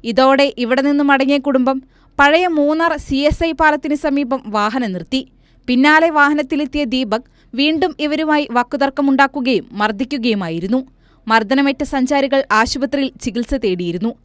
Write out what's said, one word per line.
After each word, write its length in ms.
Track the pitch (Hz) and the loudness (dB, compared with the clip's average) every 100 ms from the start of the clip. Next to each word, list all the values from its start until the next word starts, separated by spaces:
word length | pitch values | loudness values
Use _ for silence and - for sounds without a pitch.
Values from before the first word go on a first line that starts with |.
ഇതോടെ 500 | 226 233 262 269 277 - | -2 2 4 4 2 0
ഇവിടെ 240 | 240 254 | -2 0
നിന്ന് 220 | 277 285 | 2 2
മടങ്ങിയ 340 | 285 277 269 285 | 2 2 2 0
കുടുംബം 420 | 285 262 254 269 - _ _ - | 2 0 0 -2 -8 _ _ 2
പഴയ 280 | 285 330 359 | 4 4 2
മൂന്നാർ 440 | 311 285 311 339 294 | 0 0 2 0 -2
സി 180 | - | -4
എസ് 280 | 269 294 - | 0 0 0
ഐ 80 | 330 | -2
പാലത്തിന് 440 | 311 311 294 294 | 2 0 2 -2
സമീപം 460 | 285 302 277 254 262 - | -2 -2 -2 -2 -4 -4
വാഹനം 360 | 208 208 247 226 | -2 -2 -2 -4
നിർത്തി. 300 | 180 160 262 - _ _ _ - | -6 -4 -6 -6 _ _ _ -2
പിന്നാലെ 420 | 254 285 311 330 | 2 4 4 4
വാഹനത്തിലെത്തിയ 760 | 302 285 294 269 294 285 294 | 4 2 2 -2 -4 -4 -4
ദീപക് 460 | 269 254 240 220 - _ _ | -2 -2 -2 -4 -6 _ _
വീണ്ടും 380 | 233 294 320 339 - | -2 0 2 -2 -2
ഇവരുമായി 460 | 294 311 311 302 294 | -2 -2 0 0 2
വാക്കുതർക്കമുണ്ടാക്കുകയും 1120 | 240 240 285 277 269 277 269 277 285 254 220 - | -2 -2 -2 -2 0 0 2 2 0 0 -2 -2
മർദ്ദിക്കുകയുമായിരുന്നു. 1080 | 190 214 202 262 285 233 208 170 165 190 254 262 _ _ _ - | -4 -4 -2 -6 -4 -2 -2 -4 -6 -2 -4 -4 _ _ _ 0
മർദ്ദനമേറ്റ 560 | 220 208 269 277 262 | 0 2 0 0 -2
സഞ്ചാരികൾ 600 | 285 277 254 285 277 269 - | -4 -2 0 0 2 0 2
ആശുപത്രിയിൽ 580 | 214 233 269 254 285 269 - | 0 0 -2 -4 -2 -4 -6
ചികിത്സ 320 | 247 214 233 | -6 -6 -4
തേടിയിരുന്നു. 580 | 269 208 180 175 170 226 - | -2 -2 -2 -4 -4 -6 -8